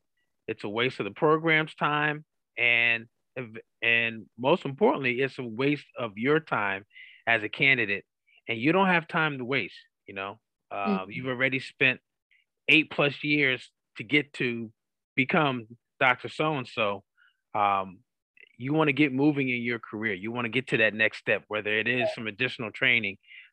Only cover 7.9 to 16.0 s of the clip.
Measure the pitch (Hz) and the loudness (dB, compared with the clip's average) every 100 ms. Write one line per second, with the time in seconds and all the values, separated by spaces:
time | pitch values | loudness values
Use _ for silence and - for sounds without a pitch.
7.9 | 98 - _ _ _ - 117 127 175 190 | -2 -6 _ _ _ -8 -2 2 4 4
8.9 | 175 160 175 156 139 120 135 87 - - | 2 0 -2 0 -2 -4 -2 -4 -10 -20
9.9 | _ - 98 98 104 _ _ - 104 98 | _ -16 -10 -8 -10 _ _ -12 -6 -2
10.9 | 98 95 113 131 123 131 131 - - 131 | -2 -4 -8 -6 -2 -2 -2 -6 0 2
11.9 | 127 _ _ _ _ _ _ - 151 147 | 0 _ _ _ _ _ _ 2 4 4
12.9 | - 147 131 147 147 139 123 - _ _ | 0 -2 0 -2 0 0 -2 -6 _ _
13.9 | - 110 147 139 - 135 117 113 _ _ | -16 0 0 0 -4 -4 -4 -8 _ _
14.9 | _ _ - 131 180 151 127 110 117 _ | _ _ -4 0 2 2 0 -8 -18 _
15.9 | - | 0